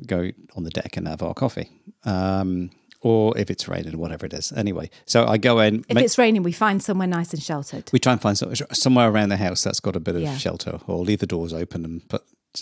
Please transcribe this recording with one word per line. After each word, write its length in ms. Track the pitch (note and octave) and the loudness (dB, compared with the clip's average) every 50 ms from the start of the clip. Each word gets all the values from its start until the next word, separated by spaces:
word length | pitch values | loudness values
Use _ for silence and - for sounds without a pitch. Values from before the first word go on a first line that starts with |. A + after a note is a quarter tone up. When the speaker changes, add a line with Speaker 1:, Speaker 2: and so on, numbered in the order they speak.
| - | -8
Speaker 1:
go 240 | - F#2+ F2 F2 F#2 - _ - - - | -4 -2 -2 -2 -4 -6 _ -16 -16 -12
on 60 | - E2 | -10 -10
the 80 | E2 | -6
deck 260 | - D#2+ - - - | -6 -8 -8 -6 -8
and 100 | - F2+ D#2+ | -8 -6 -6
have 120 | D2+ E2+ - | -6 -6 -6
our 120 | E2+ F2 | -6 -4
coffee." 340 | - C#3 A#2+ - - - - _ _ _ - - _ - | -2 -4 -4 -4 -4 -12 -12 _ _ _ -20 -20 _ -4
Um, 680 | - G2 F#2 F#2 F#2+ F#2+ F#2+ F#2+ F#2 F#2 F2+ F2+ F2+ _ _ _ _ - _ - | -2 -2 0 0 0 0 0 0 -2 -2 -4 -6 -8 _ _ _ _ -16 _ 0
or 340 | A#2 A2+ A2 G#2+ A2 A#2 A2+ | 2 4 4 4 2 2 0
if 120 | G#2 - | -2 -4
it's 160 | G2 - - - | -4 -8 -6 -8
raining, 280 | F2+ F2 E2+ E2 D#2 D#2+ | -6 -6 -6 -6 -6 -6
whatever 280 | E2 D#2+ D#2+ D#2 - | -6 -6 -8 -8 -10
it 60 | D2+ - | -10 -10
is. 180 | F#2 - - - | -8 -8 -8 -4
Anyway, 380 | - G#2 G#2 F#2 D#2+ D#2+ - _ - _ | -4 -2 -2 -2 -4 -6 -10 _ -14 _
so 200 | - - A#2 A#2 | 2 4 4 4
I 120 | A#2 A2 G#2+ | 6 4 4
go 200 | G2+ B2+ A#2+ A#2 | 4 4 6 6
in. 240 | G#2+ G#2+ G#2 A2+ - - | 6 4 4 2 -2 0
Speaker 2:
If 60 | B3 | 2
Speaker 1:
make 100 | A#2+ C4 | 4 4
Speaker 2:
it's 140 | A3+ - - | 4 4 4
raining, 240 | B3 A3+ A3 G#3 F3+ | 4 4 4 4 2
we 100 | F3 E3+ | 0 0
find 300 | - A3 G#3+ G3 G3 - | 2 2 2 2 2 0
somewhere 260 | - G3+ F#3 F#3 F#3 | 0 0 0 0 0
nice 240 | F3+ E3+ E3+ F3 - | 0 -2 -4 -4 -6
and 100 | D3+ C#3+ | -8 -6
sheltered. 460 | - D#3+ C#3+ C#3+ - - - - - - | -4 -6 -6 -6 -8 -10 -12 -8 2 2
Speaker 1:
We 60 | B2+ | 4
try 140 | - B2+ B2+ | 4 4 2
and 80 | G#2+ | 2
find 160 | - A2 G2+ | 2 0 0
some-, 180 | G2 - F2+ - A2+ - - - | 0 -2 -4 -4 -6 -6 -4 -2
somewhere 360 | - - C3 C3 B2 A#2+ A2+ | 0 2 4 6 6 6 6
around 200 | G#2+ G#2+ G#2+ G2+ | 6 4 4 2
the 60 | G2+ F#2+ | 2 0
house 240 | G#2 F2+ F2+ - - | 0 0 -2 -2 -2
that's 160 | G2 F#2+ - | -2 -4 -2
got 160 | - G#2 F#2 | -4 -4 -4
a 40 | F2+ | -2
bit 160 | D#2+ - F2 | -4 -2 -2
of 60 | F2 D#2+ | -2 -2
Speaker 2:
Yeah. 140 | G#2 C3+ | -4 -4
Speaker 1:
shelter, 440 | C#3 - F#2 F2 E2+ - E2+ E2 E2 - | -4 -4 -4 -4 -4 -6 -8 -8 -10 -8
or 120 | - F2 E2+ F2+ | -6 -4 -4 0
leave 160 | F2 G#2 - | 0 0 0
the 60 | - | 0
doors 260 | E2 F2+ E2 E2+ E2 D#2+ | -2 -2 -4 -4 -4 -4
open. 320 | E2 F2 - - F2+ E2 | -6 -6 -6 -6 -8 -8
And, 180 | D#2+ E2 E2 - - | -8 -8 -10 -10 -8
but 140 | - - - _ _ _ _ _ - - | -8 -8 -8 _ _ _ _ _ -14 -14